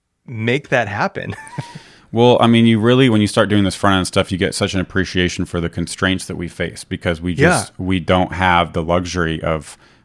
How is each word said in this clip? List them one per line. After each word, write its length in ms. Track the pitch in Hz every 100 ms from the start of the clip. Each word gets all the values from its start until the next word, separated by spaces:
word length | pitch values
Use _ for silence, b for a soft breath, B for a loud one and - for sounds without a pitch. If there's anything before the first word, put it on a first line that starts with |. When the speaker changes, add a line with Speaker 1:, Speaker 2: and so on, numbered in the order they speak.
| _ _ -
Speaker 1:
make 420 | 113 117 240 -
that 180 | 131 107
happen. 460 | 104 185 - - -
<laughs> 40 | 906 B B B B B B
Speaker 2:
Well, 260 | 113 123 120
I 60 | 117
mean, 200 | 117 117
you 120 | 113
really, 300 | 113 127 135
when 100 | 107
you 60 | 104
start 220 | - 98
doing 140 | 104
this 100 | 98
front-end 320 | - 101 95 90
stuff, 240 | 101 92
you 60 | 92
get 160 | 95
such 180 | - 101
an 80 | 95
appreciation 640 | 85 98 87 92 90 -
for 160 | 90 87
the 80 | 85
constraints 580 | - 85 - 95 92 -
that 100 | 82
we 120 | 85
face, 340 | - 87 -
because 360 | - 95 90 80
we 120 | 90
Speaker 1:
Yeah. 160 | 87 156
Speaker 2:
just, 300 | 151 92 -
we 220 | 92 92
don't 320 | 80 92 90
have 400 | 85 92 87 82
the 100 | 85
luxury 600 | 80 87 87 90 80 80
of 340 | 82 78 - - b b